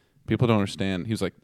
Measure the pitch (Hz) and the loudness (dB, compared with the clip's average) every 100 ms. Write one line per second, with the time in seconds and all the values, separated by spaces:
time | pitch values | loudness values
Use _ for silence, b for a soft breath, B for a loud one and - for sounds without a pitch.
0 | b b - 110 120 110 98 - 98 92 | b b -4 0 4 4 2 -2 -4 -2
1 | 82 107 92 - | -4 -4 -4 -6